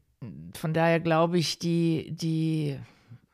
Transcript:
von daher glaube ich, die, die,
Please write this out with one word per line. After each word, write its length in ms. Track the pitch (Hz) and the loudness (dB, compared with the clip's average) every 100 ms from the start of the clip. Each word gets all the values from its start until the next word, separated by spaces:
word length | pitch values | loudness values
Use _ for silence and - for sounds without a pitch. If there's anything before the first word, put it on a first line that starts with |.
| _ - 113 71 82 | _ -18 -14 -14 -16
von 200 | - 151 | -8 -4
daher 260 | 160 165 165 | 2 4 4
glaube 400 | 165 160 170 175 | 2 2 4 2
ich, 180 | 151 - | 0 -2
die, 520 | 170 170 165 160 - | -2 2 2 0 -4
die, 640 | 160 165 160 160 160 147 135 117 - - 117 _ | -6 -2 0 0 0 -2 -6 -10 -20 -20 -20 _